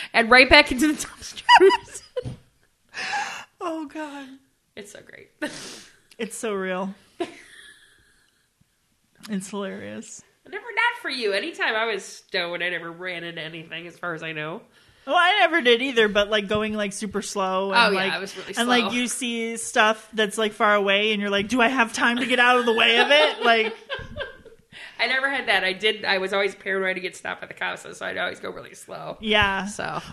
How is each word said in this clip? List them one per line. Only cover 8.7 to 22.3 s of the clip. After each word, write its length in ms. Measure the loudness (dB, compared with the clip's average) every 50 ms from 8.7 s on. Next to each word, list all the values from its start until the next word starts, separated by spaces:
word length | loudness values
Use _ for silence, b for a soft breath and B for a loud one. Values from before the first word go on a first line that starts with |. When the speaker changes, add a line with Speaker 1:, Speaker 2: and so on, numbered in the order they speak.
| _ _ _ _ _ _ _ _ _ _ -12 -8
Speaker 2:
It's 200 | -8 -8 -8 -8
hilarious. 720 | -8 -8 -8 -8 -10 -12 -14 -14 -14 -14 -14 -16 -18 -20 -20 _ _ _ _
Speaker 1:
Never 160 | -14 -14 -12 -12 -8 -2
not 260 | -2 0 0 -2 -4
for 80 | -6 -6
you. 220 | -4 -2 -2 -2 0
Anytime 400 | -2 -2 -4 -6 -4 -2 -2 0
I 100 | 0 0
was 180 | -2 -2 -4 -8
stoned, 580 | -10 -16 -18 -10 _ -4 -2 -2 -2 -4 -4 -4
I 60 | -4
never 220 | -4 -4 -6 -10
ran 320 | -12 -10 -10 -10 -8 -8 -10
into 180 | -10 -10 -10
anything, 460 | -10 -10 -12 -14 -14 -14 -14 -14 -14
as 100 | -14 -14
far 160 | -10 -8 -8 -6
as 80 | -6
I 120 | -8 -8 -8
know. 280 | -6 -6 -8 -8 -10 -14 b b b b b b b _
Speaker 2:
Well, 120 | 0 2
I 220 | 4 4 4 4 4
never 200 | 4 4 4 4
did 220 | 4 4 4 4
either, 260 | 2 2 2 4 2
but, 220 | 4 4 2 2 2
like, 180 | 2 0 0
going, 280 | 0 -2 -2 -2 -2 -2
like, 180 | -4 -4 -4 -6
super 280 | -6 -8 -6 -6 -6
slow 520 | -6 -6 -4 -2 -2 0 0 0 0 2 4
and, 40 |
Speaker 1:
Oh, 120 | 4 4 4 4
yeah, 60 | 2 0
Speaker 2:
like, 80 | -2 -2
Speaker 1:
I 60 | -4
was 180 | -6 -8 -12
really 160 | -12 -12 -6 -4
Speaker 2:
and, 140 | -2 0 2
like, 140 | 2 2 2
Speaker 1:
slow. 60 | 2 0
Speaker 2:
you 140 | -2 -2 -2
see 480 | -4 -4 -6 -4 -4 -4 -4 -4 -6
stuff 500 | -6 -8 -2 2 4 4 4 2 0 -6 -6 -2
that's, 240 | -2 -2 0 0
like, 160 | -2 -2 -2 0
far 220 | 2 4 4 4
away 360 | 4 4 2 2 2 2 0
and 80 | 0 0
you're 80 | 0 0
like, 200 | 0 0 0 0
"Do 100 | 2 2
I 80 | 2
have 240 | 4 4 2 0 0
time 280 | 0 0 0 0 0 0
to 60 | 0
get 140 | 0